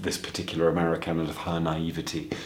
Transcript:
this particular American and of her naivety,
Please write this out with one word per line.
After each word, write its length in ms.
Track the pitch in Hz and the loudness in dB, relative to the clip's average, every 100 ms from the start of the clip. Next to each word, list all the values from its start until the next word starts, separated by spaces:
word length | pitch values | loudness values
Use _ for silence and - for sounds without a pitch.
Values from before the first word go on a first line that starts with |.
this 160 | - - | -4 -4
particular 500 | - - 90 80 82 | -4 -4 -2 2 4
American 520 | 82 85 82 87 82 | 4 4 2 0 0
and 80 | 78 | 0
of 80 | 80 | -2
her 240 | 90 82 | -2 0
naivety, 680 | 80 78 82 78 78 82 - - | 2 0 0 -2 -4 -4 -4 -6